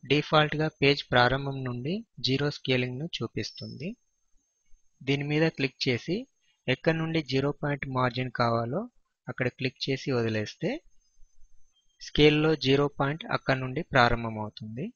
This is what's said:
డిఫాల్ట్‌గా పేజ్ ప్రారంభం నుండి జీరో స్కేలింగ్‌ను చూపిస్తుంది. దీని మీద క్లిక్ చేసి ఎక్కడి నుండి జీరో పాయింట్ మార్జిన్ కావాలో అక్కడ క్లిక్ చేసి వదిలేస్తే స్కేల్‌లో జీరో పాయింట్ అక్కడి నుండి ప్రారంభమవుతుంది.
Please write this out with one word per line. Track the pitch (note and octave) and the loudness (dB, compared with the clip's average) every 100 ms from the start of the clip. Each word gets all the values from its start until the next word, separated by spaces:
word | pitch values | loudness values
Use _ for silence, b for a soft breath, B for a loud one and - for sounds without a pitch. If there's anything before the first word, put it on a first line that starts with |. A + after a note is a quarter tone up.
డిఫాల్ట్‌గా | B2+ C#3+ - D#3 D3+ D3 D#3 | 2 0 4 4 4 0 -2
పేజ్ | _ C#3 C#3+ - | _ 2 2 2
ప్రారంభం | B2 B2 C3+ C#3 C3+ | 4 4 4 -2 -4
నుండి | C3 A#2+ C3 G3+ A3+ - | -4 -6 -4 -6 -8 -8
జీరో | C3+ C3+ D3 | -2 0 0
స్కేలింగ్‌ను | - - B2+ B2 B2+ D#3+ | -2 -2 0 0 -4 -8
చూపిస్తుంది. | - A#2 - A2 - A2 A#2 D#3 A#3+ _ _ _ _ _ _ _ - _ _ | -6 -6 -4 -8 -10 -14 -10 -10 -12 _ _ _ _ _ _ _ -20 _ _
దీని | A#2+ C#3+ | -2 -2
మీద | C#3+ D3+ D#3+ | 0 2 0
క్లిక్ | - C3+ - | 0 -4 -2
చేసి | - A#2+ - F#3+ C4+ _ _ _ - | -2 -2 -2 -4 -6 _ _ _ -4
ఎక్కడి | C3 - E3 | 0 0 0
నుండి | D#3+ D#3+ C#3+ | 0 -2 0
జీరో | C3+ C#3 | 0 0
పాయింట్ | C#3+ D3 C#3+ C#3 | -2 -4 -4 -2
మార్జిన్ | C3 B2+ A#2 B2+ | 0 0 0 -6
కావాలో | - A#2+ A#2 A#2 D3+ A#3+ _ _ _ - | 0 2 2 -2 -4 -6 _ _ _ -14
అక్కడ | - B2 | -4 -4
క్లిక్ | - B2+ - | -2 -6 -4
చేసి | - C3+ - | -4 -4 0
వదిలేస్తే | B2+ A2+ G#2+ G#2 - E3 D4 - - _ _ - - - - - _ _ _ | 0 0 0 -4 -4 -4 -4 -10 -20 _ _ -20 -20 -20 -20 -20 _ _ _
స్కేల్‌లో | - - D3+ D3+ D#3 D#3 | -6 6 6 6 2 2
జీరో | C3 C#3 C#3+ | 2 4 2
పాయింట్ | - C#3 D#3 - | 0 -4 -4 -6
అక్కడి | B2+ - C3 | -6 -2 -2
నుండి | C3 C3 - | -2 -6 0
ప్రారంభమవుతుంది. | C#3 A#2+ A#2 A2+ A2 G#2+ - A2 A2+ G3 | 4 6 4 -2 -6 -8 -10 -12 -10 -10